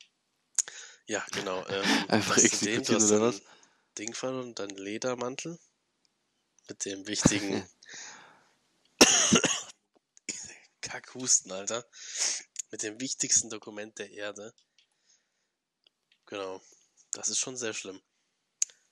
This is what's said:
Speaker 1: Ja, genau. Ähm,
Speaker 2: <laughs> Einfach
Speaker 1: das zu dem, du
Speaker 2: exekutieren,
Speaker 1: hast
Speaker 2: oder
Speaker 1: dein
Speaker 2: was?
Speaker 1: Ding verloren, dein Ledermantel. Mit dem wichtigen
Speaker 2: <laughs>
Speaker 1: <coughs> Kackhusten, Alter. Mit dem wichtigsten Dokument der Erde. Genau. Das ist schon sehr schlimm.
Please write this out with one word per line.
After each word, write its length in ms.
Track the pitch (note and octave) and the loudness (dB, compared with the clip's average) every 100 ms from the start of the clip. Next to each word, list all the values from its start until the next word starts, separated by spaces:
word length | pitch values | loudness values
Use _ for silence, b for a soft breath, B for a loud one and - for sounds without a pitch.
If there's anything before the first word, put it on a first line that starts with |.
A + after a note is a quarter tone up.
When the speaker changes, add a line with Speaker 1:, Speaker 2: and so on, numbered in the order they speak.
| - _ _ _ _ - - B B B - | -20 _ _ _ _ -4 -4 B B B -6
Speaker 1:
Ja, 180 | G#2 - | -4 -4
genau. 340 | - G2 F#2 - | -4 -4 -4 -2
Ähm, 160 | G2 | 0
Speaker 2:
<laughs> 260 | G2 - - | 2 2 4
Einfach 260 | A2 G2 - | 2 4 6
Speaker 1:
das 80 | A2 | 6
zu 140 | - G#2 | 4 2
dem, 180 | A#2 | 0
du 100 | C3 | 2
Speaker 2:
exekutieren, 80 | A2 | 4
Speaker 1:
hast 100 | G#2+ | 6
Speaker 2:
oder 80 | G#2 | 6
Speaker 1:
dein 80 | A#2 | 6
Speaker 2:
was? 120 | G2+ - b b b b - | 2 -6 b b b b -12
Speaker 1:
Ding 160 | G#2+ | -10
verloren, 420 | A#2 C3 C3 B2 A2+ | -6 -4 -4 -6 -8
dein 140 | G2+ | -8
Ledermantel. 880 | G2 G2 A2 C3 B2 B2 C3+ E3 E3+ _ _ _ _ _ _ _ _ _ _ - | -6 -6 -4 -2 -2 -4 -6 -8 -10 _ _ _ _ _ _ _ _ _ _ -16
Mit 160 | G#2 G2 | -8 -8
dem 200 | G2 F#2+ | -8 -4
wichtigen 600 | G#2 - G#2 G2+ G2 G2 _ - B B B B B B B _ _ _ - | 2 4 4 0 -2 -4 _ -18 B B B B B B B _ _ _ 6
Speaker 2:
<laughs> 260 | - - - | 6 8 6
Speaker 1:
<coughs> 1500 | - - - - - _ _ _ _ - - - - - _ | 4 4 -2 -8 -18 _ _ _ _ -14 -12 -14 -20 -20 _
Kackhusten, 680 | - B2 - B2 B2+ - G2 | -10 -10 -12 -4 2 2 2
Alter. 340 | F#2+ G2+ A#2 - B B B B B B - - | -8 -4 -4 -6 B B B B B B -12 -10
Mit 120 | A2 | -6
dem 180 | G#2+ A2 | -6 -4
wichtigsten 480 | C3 - C3+ - A2+ | -6 -2 4 4 2
Dokument 480 | A2 - G#2 G#2+ - | -6 -10 -10 -10 -10
der 120 | G2+ | -12
Erde. 420 | F#2 G#2 G2+ G#2+ - _ _ _ _ _ _ _ _ _ _ _ _ _ _ _ _ - | -8 -8 -8 -12 -16 _ _ _ _ _ _ _ _ _ _ _ _ _ _ _ _ -12
Genau. 340 | G#2 F#2+ F#2+ - b _ _ _ | -8 -6 -8 -14 b _ _ _
Das 160 | - G#2 | -6 -2
ist 120 | G#2+ | -2
schon 180 | - B2+ | -4 -4
sehr 160 | A#2 | -6
schlimm. 280 | A2 F#2+ F#2+ _ _ _ _ _ - - b b | -6 -8 -12 _ _ _ _ _ -10 -10 b b